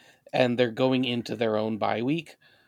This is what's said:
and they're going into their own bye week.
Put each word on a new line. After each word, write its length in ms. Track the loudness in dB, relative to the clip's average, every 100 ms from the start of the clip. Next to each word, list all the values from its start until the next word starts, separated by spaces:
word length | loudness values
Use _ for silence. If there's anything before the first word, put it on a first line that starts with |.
| -20 _ -8
and 260 | 0 2 2
they're 140 | 0
going 320 | 2 2 2
into 320 | 0 -4 -6 -2
their 220 | 0 0
own 200 | 0 -2
bye 240 | -2 0
week. 360 | 0 -2 -6 -20 _ _